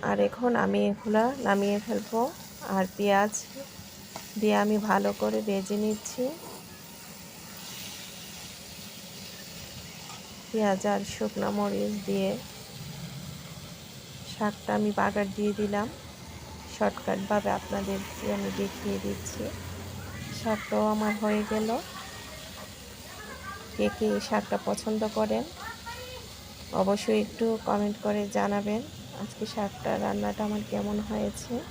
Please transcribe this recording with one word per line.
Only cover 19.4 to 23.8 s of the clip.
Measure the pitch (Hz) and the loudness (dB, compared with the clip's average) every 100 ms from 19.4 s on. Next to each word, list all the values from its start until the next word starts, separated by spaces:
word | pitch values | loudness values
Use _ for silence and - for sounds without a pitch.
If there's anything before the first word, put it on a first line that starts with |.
| 107 - - - - - - - - - | -4 -4 -8 -8 -8 -8 -8 -8 -6 -4
শাকটাও | 226 214 - 214 214 | 0 0 2 4 4
আমার | 214 214 208 | 4 2 2
হয়ে | 214 214 208 | 4 4 2
গেল। | 214 220 240 - - - - - - - - - - - - - - - - - - - | 2 2 0 -2 -10 -10 -10 -12 -12 -12 -12 -12 -12 -14 -14 -12 -12 -10 -10 -8 -10 -10
কে | - | 0